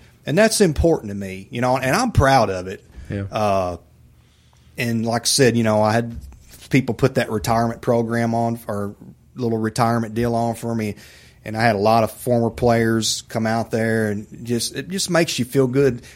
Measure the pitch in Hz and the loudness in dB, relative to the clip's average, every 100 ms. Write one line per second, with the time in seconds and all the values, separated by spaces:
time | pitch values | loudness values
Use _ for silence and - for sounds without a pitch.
0 | - _ - 160 220 - 190 139 170 156 | -20 _ -2 2 2 4 2 4 2 2
1 | 107 101 98 95 98 123 127 131 131 131 | -2 -8 -8 -10 -8 -2 0 0 0 0
2 | 123 - 135 131 104 92 92 101 - - | 2 4 6 6 4 0 -6 -10 -14 -20
3 | - 101 101 110 107 98 90 87 - _ | -8 -8 -4 -2 0 0 -2 -6 -14 _
4 | _ _ _ _ _ _ - - 120 113 | _ _ _ _ _ _ -16 -6 -2 -2
5 | 113 117 - - 123 117 113 107 107 117 | -2 -2 0 4 4 4 2 4 4 2
6 | 117 117 - - - - - 139 131 110 | -2 -10 -16 -20 -20 -20 0 0 0 0
7 | 131 131 113 107 117 117 117 113 - 117 | 0 0 -2 -4 0 0 0 -2 0 0
8 | 113 117 117 117 117 117 - 101 101 104 | 0 -2 0 0 -2 -4 -6 -6 -6 -10
9 | - - _ 127 117 110 110 110 117 117 | -20 -20 _ -6 -2 -2 -2 0 2 2
10 | 113 110 120 117 117 113 117 113 107 101 | -2 -2 -2 0 -2 -4 -6 -4 -4 -8
11 | - - - _ 110 110 117 101 107 113 | -16 -20 -20 _ -8 0 2 4 4 4
12 | 110 - 123 120 117 - 123 117 113 113 | 2 -2 -2 0 0 2 2 4 2 0
13 | 107 - - 113 110 113 110 117 113 113 | -2 -6 -6 -4 -2 -2 -2 -2 0 0
14 | 107 104 104 - 117 117 - 139 170 190 | 0 -4 -10 -14 -4 -4 -4 -8 -8 -6
15 | - 170 170 - 117 139 127 131 135 120 | 0 0 0 -2 -2 0 2 2 2 0
16 | - | -12